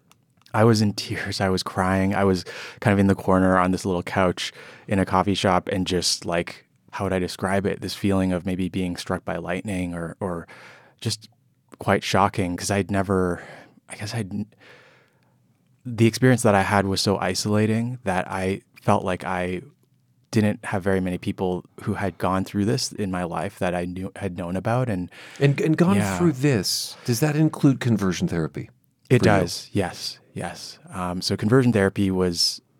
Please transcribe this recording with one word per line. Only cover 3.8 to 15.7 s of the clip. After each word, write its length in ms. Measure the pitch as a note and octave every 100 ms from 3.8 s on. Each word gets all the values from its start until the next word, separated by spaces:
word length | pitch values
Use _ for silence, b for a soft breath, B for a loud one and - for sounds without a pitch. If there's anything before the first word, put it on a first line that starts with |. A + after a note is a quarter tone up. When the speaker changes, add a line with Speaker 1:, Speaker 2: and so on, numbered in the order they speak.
| G2+
Speaker 1:
little 180 | F2+
couch 480 | - G2+ F2+ - - - B B B
in 120 | F#2+
a 60 | F#2
coffee 300 | F#2+ G2+ F#2
shop 340 | G2+ F2+ -
and 180 | G2 F2
just, 380 | F2+ - - F#2+
like, 400 | F2 E2+ - _ _ _
how 140 | - G2
would 80 |
I 60 | F#2
describe 460 | F2 - F#2+ G2 F#2+
it? 160 | -
This 120 | F#2+
feeling 400 | - G2+ F#2+ F#2
of 120 | F2 F#2
maybe 220 | F#2 F2+
being 300 | F#2+ F2+ F2
struck 260 | - F#2
by 140 | - E2+
lightning 560 | F2 F2+ G#2 F#2 F2
or, 240 | E2+ E2 -
or 280 | F#2+ E2+ - B B B B B
just 300 | A2+ - - _ _ _ _ -
quite 240 | - G2+
shocking, 540 | - G2 G2 - F2+ F2
'cause 120 | -
I'd 220 | G2+ F2
never, 500 | G2 F#2+ F#2+ F2+ E2+ B B B B -
I 80 | -
guess 180 | G#2+
I'd, 320 | A#2 F#2 G#2 G#2+ _ b b b b b b b b _ _ _